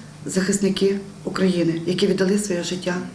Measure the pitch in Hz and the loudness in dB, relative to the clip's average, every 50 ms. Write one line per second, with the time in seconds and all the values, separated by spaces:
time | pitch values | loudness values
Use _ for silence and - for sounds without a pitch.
0 | - - - - - 143 - 190 190 202 196 - 202 190 190 - 196 196 202 202 | -14 -16 -16 -12 -8 -4 -2 0 0 2 2 2 2 2 2 2 2 2 2 0
1 | - - - - - - - - 190 185 175 175 165 165 165 165 - 180 185 - | -4 -10 -14 -10 -10 -6 -2 2 2 2 4 4 2 2 0 0 0 -2 0 2
2 | 208 190 180 165 190 185 208 208 - - 180 170 170 - 185 180 - 180 180 180 | 2 2 4 4 2 2 2 2 0 0 -2 -2 -2 -4 -4 -4 -4 -4 -4 -4
3 | 175 - | -6 -8